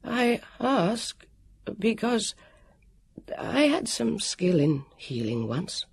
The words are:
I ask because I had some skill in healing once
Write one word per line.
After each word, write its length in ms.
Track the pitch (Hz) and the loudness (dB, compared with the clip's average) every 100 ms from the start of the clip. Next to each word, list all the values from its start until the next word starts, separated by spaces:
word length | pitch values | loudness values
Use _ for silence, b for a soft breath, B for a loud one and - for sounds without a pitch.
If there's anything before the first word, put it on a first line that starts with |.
I 360 | - 240 240 233 - - | -4 0 2 2 -4 -4
ask 640 | 240 269 175 226 - - - _ - - - - | 0 2 2 0 -6 -12 -20 _ -20 -16 -12 -2
because 560 | 202 220 226 233 220 - b b b b _ _ _ - - - | -2 0 0 0 -2 -8 b b b b _ _ _ -20 -12 -8
I 240 | - 262 | -2 2
had 260 | 294 311 - | 4 2 -2
some 300 | - 233 226 | -2 -2 -2
skill 400 | - - 180 175 | -4 0 2 4
in 260 | 143 143 139 _ | 4 2 -4 _
healing 520 | - 127 113 117 110 | -8 -4 -2 -2 -2
once 380 | 120 196 - - | -4 -4 -8 -10